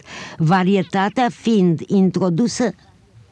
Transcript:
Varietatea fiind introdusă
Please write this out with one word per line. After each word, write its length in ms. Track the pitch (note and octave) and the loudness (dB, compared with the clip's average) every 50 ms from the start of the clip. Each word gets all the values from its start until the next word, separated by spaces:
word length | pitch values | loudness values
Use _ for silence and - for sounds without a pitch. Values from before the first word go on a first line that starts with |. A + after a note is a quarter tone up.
| - - - - - - - | -20 -20 -18 -18 -16 -14 -6
Varietatea 920 | - E3 D3+ F#3+ F#3 F#3 F#3 G3+ G3 F3 - - G3 F#3+ G#3 G#3+ C4 B3 A#3 | -2 0 2 2 2 2 2 2 0 0 -2 -2 -2 -2 -2 0 -2 -2 -2
fiind 500 | - - - A3+ A#3 G#3 F3+ F3 E3 C3+ - | -2 -4 -2 0 2 2 2 2 0 -2 -4
introdusă 840 | - G3 G3 F#3+ F#3 E3+ F3+ F#3+ F#3 E3+ D#3 A#3+ G#3 - - B3+ G#3 - _ _ _ _ _ _ _ _ - - _ | -2 0 2 2 2 0 0 -2 0 0 0 -2 -2 -2 -2 -4 -4 -4 _ _ _ _ _ _ _ _ -20 -20 _